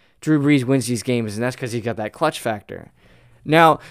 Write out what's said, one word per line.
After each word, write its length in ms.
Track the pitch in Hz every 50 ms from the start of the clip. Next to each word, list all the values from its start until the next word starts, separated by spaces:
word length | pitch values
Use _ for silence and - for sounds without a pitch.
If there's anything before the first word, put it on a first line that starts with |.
| _ _ _ _
Drew 200 | - 156 156 147
Brees 220 | 139 147 147 135 120
wins 240 | 127 139 135 110
these 160 | 117 123 107 -
games, 320 | 131 123 120 113 107 101
and 80 | 110 120
that's 140 | 127 127
'cause 160 | - 131 113 117
he 80 | 117
got 160 | 101 117 110
that 160 | 110 107 107 -
clutch 260 | - 165 156 - -
factor. 540 | - 117 107 101 - - - - - - _ _ _ _ _ _ _ _ _ _ -
Now, 360 | 147 151 165 165 160 147 - - -